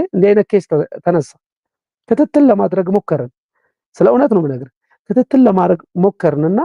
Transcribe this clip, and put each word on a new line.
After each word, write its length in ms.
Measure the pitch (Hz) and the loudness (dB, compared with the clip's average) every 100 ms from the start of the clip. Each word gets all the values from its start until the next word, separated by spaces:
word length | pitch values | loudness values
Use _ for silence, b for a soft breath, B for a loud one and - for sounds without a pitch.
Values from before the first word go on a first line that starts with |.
| 370 | -2
እንዲህ 220 | 202 202 | 0 2
አይነት 180 | 208 196 | 2 0
ኬስ 160 | 202 - | -2 -2
ተ-፣ 200 | 151 - - | -4 -4 -6
ተነሳ። 300 | - 175 135 _ _ _ _ _ _ _ - | -4 -2 -4 _ _ _ _ _ _ _ -4
ክትትል 360 | 233 294 302 277 | -2 0 2 2
ለማድረግ 400 | 196 196 185 185 | 2 0 -2 -2
ሞከርን። 400 | 202 - 147 123 _ _ _ _ _ _ - | -2 -2 -6 -6 _ _ _ _ _ _ -2
ስለ 100 | 190 | 0
እውነት 220 | 247 285 | 2 0
ነው 100 | 196 | 0
የምነግርህ። 320 | 151 127 135 _ _ _ - | -2 -6 -12 _ _ _ -4
ክትትል 300 | 240 247 269 | -2 0 2
ለማድረግ 380 | 247 185 180 175 _ 175 | 2 2 0 -2 _ -2
ሞከርንና 640 | 190 - 170 143 160 202 | -2 0 -2 0 -2 -2